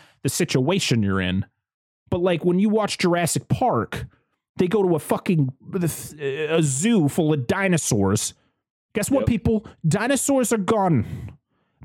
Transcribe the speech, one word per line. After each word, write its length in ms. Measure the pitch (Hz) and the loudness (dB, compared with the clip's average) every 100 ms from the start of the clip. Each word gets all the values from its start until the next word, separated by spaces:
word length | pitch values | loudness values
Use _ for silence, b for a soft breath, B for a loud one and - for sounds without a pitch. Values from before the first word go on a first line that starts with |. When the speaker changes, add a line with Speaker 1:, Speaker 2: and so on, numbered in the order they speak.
| b b | b b
Speaker 1:
the 60 | 123 | -6
situation 720 | - - 135 131 - - 120 | -2 0 0 0 0 0 0
you're 180 | 98 95 | 2 0
in, 240 | 92 92 - _ _ _ _ _ - | 0 -2 -4 _ _ _ _ _ -6
but, 120 | 185 | 0
like, 220 | 185 170 | 0 2
when 140 | 180 180 | 2 2
you 100 | 214 | 2
watch 280 | 214 208 - | 2 0 0
Jurassic 500 | 185 175 170 147 - | 0 2 0 -2 -2
Park, 580 | - 254 135 101 - - _ _ _ _ - | 0 2 0 -2 -6 -12 _ _ _ _ -2
they 120 | 180 | 0
go 140 | 214 | 2
to 140 | 190 160 | 2 0
a 40 | |
fucking, 540 | - 208 - 165 135 - - 190 165 - - 151 | -2 -4 0 0 0 -4 -10 -4 -4 -4 -12 -8
a 400 | 139 139 156 165 | -6 -4 -2 0
zoo 440 | 151 131 208 233 143 | 0 0 2 2 2
full 260 | - 156 | 2 0
of 120 | 151 120 | 0 0
dinosaurs. 880 | 190 196 170 - 110 95 107 - - _ _ _ _ _ 214 | 0 0 0 0 0 2 0 -2 -10 _ _ _ _ _ -6
Guess 160 | 202 | 0
what, 80 | 269 | 0
Speaker 2:
Yep. 60 | - | 2
Speaker 1:
people? 400 | 240 - 220 - B 160 | 0 0 -2 -4 B -2
Dinosaurs 640 | 208 233 277 - 277 240 | 0 0 -2 0 0 2
are 60 | 226 | 0
gone. 800 | 175 220 190 143 - - - - _ _ _ _ | 0 2 2 2 0 -8 -14 -16 _ _ _ _